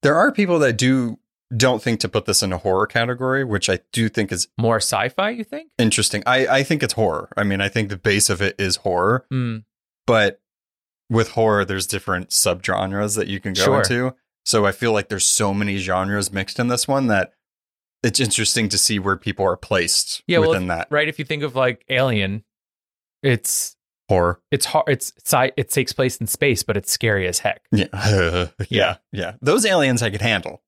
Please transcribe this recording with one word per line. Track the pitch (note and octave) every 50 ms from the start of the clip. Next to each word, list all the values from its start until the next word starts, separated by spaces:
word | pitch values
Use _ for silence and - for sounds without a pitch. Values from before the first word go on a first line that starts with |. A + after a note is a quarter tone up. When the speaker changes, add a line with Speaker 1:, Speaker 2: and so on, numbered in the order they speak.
| -
Speaker 1:
There | C#3+ C#3+
are | E3 G3 -
people | - - G#3 F#3 F3 E3
that | D3 C3 A#2
do, | G#2+ B2+ B2+ C3 C3+ B2 A#2 A2 - _ _ _ _ _ _ B2+
don't | A2+ A#2+ C3 B2+ A2 -
think | A#2+ A#2 G#2+
to | - A2
put | - A2 -
this | - G2 - -
in | G2 F#2
a | F2+
horror | - G2+ F#2 F#2+ G#2
category, | - - A#2+ A#2 A#2+ B2 B2 C3 B2+ C3 C3+ C3+
which | B2 G#2 G2+ - -
I | D#3 D3+ _ _ -
do | B2+ A2+ A2
think | - - G#2+ F#2+ G#2+
is | F2+ - - _ -
Speaker 2:
More | A2+ A#2 A#2
sci-fi, | A2 - - - G2+ G#2+ C3 - - F#3+ G#3
you | A#3 A#3+ A3
think? | _ - D4 E4 D#4 _ _
Speaker 1:
interesting. | A#3+ A3 G#3 - G#2+ - - G#2 -
I, | A#2 B2+ C3 C3
I | - B2+ C3+ C#3
think | C3+ E3+ D3+ C3+
it's | A#2 -
horror. | - A2+ F#2+ D#2 D2+ D#2+ - - -
I | G2+
mean, | G2+ G2 F#2+ G2+
I | G2+
think | - A#2 G#2+ G2+
the | G#2
base | F#2 _ A2 G2+ G2+ G2+ -
of | G#2 F2 G2+
it | G2 - -
is | G2+ F#2+ F2
horror, | - - G2 F2+ F2 F2+ G2 A#2 B2+ B2+ _ C3+
Speaker 2:
Mm. | C3 B2+ A#2+ A2+ A2 A2 _ _ _ _ _ _ _ _
Speaker 1:
but | - A#2+ A2+ G#2 G2 - _ _ _ _ _ _ _ _ _ _ _ _ _ _ _
with | A2+ A2+ A2+ -
horror, | - - A2+ A2 G#2+ G2+ G2
there's | F2+ G2 F#2+ F#2
different | - - G2 - - F#2+ F2+ F#2 -
subgenres | - - - G2+ F2 F2 F#2 - F#2+ G2 G2 F#2+ G2 G2+ G#2 G#2 G#2
that | A2 - -
you | G2 G2
can | - G#2 F#2+
go | F2+ F#2
Speaker 2:
Sure. | C3+ C3+ C#3
Speaker 1:
into. | G#2+ F#2+ B2 A#2+ B2+ C3 B2+ _ _ _ _ _ _
So | - - A2+ G#2
I | G2+ F#2+
feel | - - A#2 A2
like | G#2 G2 _
there's | G#2+ G2 -
so | - - - A2 G2+ G2
many | G2+ G#2 G2+ G2 G2
genres | F#2 F#2+ F#2 F#2 F#2+ G2 G2+ G#2 F#2+ F2+ G2
mixed | G2 F#2+ - - -
in | B2 A#2+
this | B2 A#2+ -
one | - C3+ C#3 C3+ A#2+
that | G#2+ G2 F#2 - _ _ _ _ _ _ _ _ _ _ _ _ _ _ -
it's | A#2+ - -
interesting | C3+ A2 - - A2+ - - B2 A2+ G2+
to | - F#2+
see | - - A2 G2+
where | F#2 G2 F#2+
people | F2+ _ G#2 F#2+ - G2
are | F#2+ F2
placed | - - - G#2+ F#2+ F2 E2+ - - - - - - _ -
Speaker 2:
Yeah, | E3+ E3+
well, | D#3 D#3+
Speaker 1:
within | D#3+ F#2+ F#2
Speaker 2:
if, | F2+
Speaker 1:
that. | E2+ - - -
Speaker 2:
right, | - D3 D3+ D3+
if | D#3 -
you | D#3
think | B2+ D#3+ D3 C#3+
of, | D3 B2
like, | C3 C3 B2+ A#2+ - _ _
Alien, | C3+ B2+ C3 C3 A#2+ G#2 G2 F#2+ G2 G#2+ - _ _ _ _ _ _ _ _ _ _ _ _ _ _ _ -
it's | C#3 B2 A2+ - - - - - - - _ _ _ _ _ _ _
Speaker 1:
Horror. | G2+ F#2 F2 F2 F2 - _ _
Speaker 2:
it's | - C3+ -
ho-, | - - D#3 -
it's | - C#3+ - - - - _ _
sci-, | - - C3 B2+ C3 -
it | - C3 -
takes | - - C3 - -
place | - C3+ B2+ - -
in | A#2
space, | G#2+ - - - C#3+ A#2+ - -
but | - A2
it's | G2+ - - -
scary | - - A2+ G#2 G2 F#2
as | F2+ F2 -
heck. | - - - - _ _ -
Speaker 1:
Yeah. | G#2 F#2+ - -
<laughs> |
Yeah. | F#2+ - G#2 G#2+ F#2+ F2+ E2 E2 F2+ F2+ E2+ _ _ G2+ -
Speaker 2:
Yeah. | - G#2+ F#2+ F2 F#2 - _ _ -
Speaker 1:
Yeah. | G2 F2+ E2+ G2+ -
Those | - C3+ E3 A#3 G#3+
aliens | A3 F#3+ F3 D3 C3+ B2+ A#2 A#2
I | A2+
could | G2 G#2+ -
handle. | A#2+ A2 G2 F2 - - - _